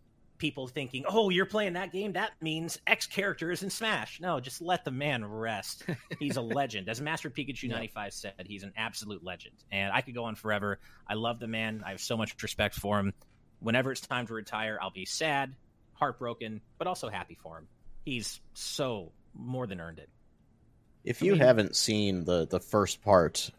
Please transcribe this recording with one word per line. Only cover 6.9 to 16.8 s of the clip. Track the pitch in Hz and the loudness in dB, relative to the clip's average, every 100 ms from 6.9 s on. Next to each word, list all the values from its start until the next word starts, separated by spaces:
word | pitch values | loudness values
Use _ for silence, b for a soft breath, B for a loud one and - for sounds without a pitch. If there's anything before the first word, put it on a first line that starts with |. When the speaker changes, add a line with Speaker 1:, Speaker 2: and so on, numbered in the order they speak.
| 117 | -4
Speaker 1:
Master | 151 160 151 | -4 -4 -6
Pikachu | 151 131 127 | -6 -6 -6
Speaker 2:
Yeah. | 123 | -6
Speaker 1:
ninety-five | 120 113 - 101 | -4 -6 -8 -8
said, | - 101 98 92 | -8 -10 -12 -12
he's | 101 | -10
an | 98 107 | -10 -6
absolute | 110 - 104 98 | -6 -6 -8 -8
legend. | 90 87 - - - | -8 -10 -14 -20 -4
And | 98 98 | -2 2
I | 127 | 0
could | 127 | 0
go | 120 117 | -4 -4
on | 104 | -4
forever. | 110 104 101 98 b b - | 0 2 2 -2 b b -6
I | 107 | -2
love | 117 120 | -2 -2
the | 117 | -4
man. | 113 110 110 98 | -2 -4 -4 -8
I | |
have | 95 | -8
so | - 113 | -2 0
much | 107 - | 0 -4
respect | 110 - 104 - | -6 0 0 0
for | 101 104 | 0 2
him. | 98 - - _ _ _ | 2 -2 -14 _ _ _
Whenever | 113 120 131 | 2 2 2
it's | 123 | -4
time | - 123 113 | -4 -4 -4
to | |
retire, | 113 101 110 110 107 | -8 -6 -4 -4 -4
I'll | 95 | -6
be | 95 92 | -6 -8
sad, | - 160 143 135 131 - _ _ - | -2 0 2 -2 -8 -20 _ _ -2
heartbroken, | 143 - 120 117 110 107 - | -2 0 -6 -4 -6 -8 -12
but | - | -6